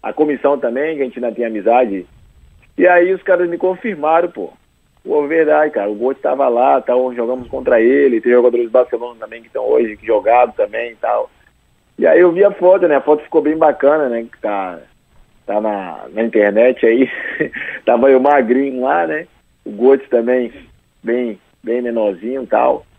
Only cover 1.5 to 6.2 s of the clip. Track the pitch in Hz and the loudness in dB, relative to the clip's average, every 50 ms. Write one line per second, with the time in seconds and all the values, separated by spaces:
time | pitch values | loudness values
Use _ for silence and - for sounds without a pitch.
1.5 | 110 107 92 110 117 127 127 110 98 95 87 _ _ _ _ _ _ _ - _ | -6 -2 0 2 2 2 2 0 -2 -8 -10 _ _ _ _ _ _ _ -20 _
2.5 | _ _ _ _ _ - 180 180 180 175 175 180 190 180 - 202 185 175 175 170 | _ _ _ _ _ 2 2 4 6 4 4 2 0 -4 0 0 0 0 0 -2
3.5 | 170 170 185 185 185 180 - 233 196 151 143 151 160 165 175 175 - - 92 - | -4 -2 -2 -2 -4 -4 -6 -8 -8 -4 -2 0 2 2 0 -2 -6 -10 -12 -12
4.5 | _ _ _ _ _ _ _ _ _ _ _ - 165 151 147 143 156 165 160 151 | _ _ _ _ _ _ _ _ _ _ _ -4 -2 -2 -2 0 0 0 2 2
5.5 | 151 151 156 151 151 107 101 104 107 104 117 131 139 - | 2 2 2 0 -2 -4 -4 -4 -4 -4 -4 -4 -4 -2